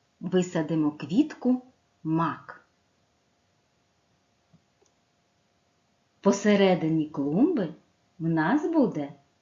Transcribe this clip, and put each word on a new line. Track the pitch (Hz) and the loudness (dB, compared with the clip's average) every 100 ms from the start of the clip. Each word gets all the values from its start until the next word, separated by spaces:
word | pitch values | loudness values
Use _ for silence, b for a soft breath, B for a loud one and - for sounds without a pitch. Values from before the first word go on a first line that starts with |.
| _ _ | _ _
висадимо | 180 185 175 180 156 160 151 | -2 -2 -2 -4 -2 0 -2
квітку | 151 - 202 311 - 247 254 - _ _ _ | -4 -4 -2 -2 -2 -2 -2 -4 _ _ _
мак. | 160 160 160 - - - _ _ _ _ _ _ _ _ _ _ _ _ _ _ _ _ _ _ _ _ _ _ 415 _ _ _ _ _ _ _ _ _ _ _ _ _ | -4 -2 -2 -6 -14 -20 _ _ _ _ _ _ _ _ _ _ _ _ _ _ _ _ _ _ _ _ _ _ _ _ _ _ _ _ _ _ _ _ _ _ _ _
Посередині | 196 240 214 202 196 170 160 160 151 | 0 2 2 4 4 2 0 0 -2
клумби | 151 139 170 320 302 170 - _ _ _ - | -4 -2 2 2 2 -4 -8 _ _ _ -8
в | 160 | -2
нас | 160 160 294 359 | 0 0 0 0
буде | 330 233 160 139 - _ _ | 0 0 -2 -10 -12 _ _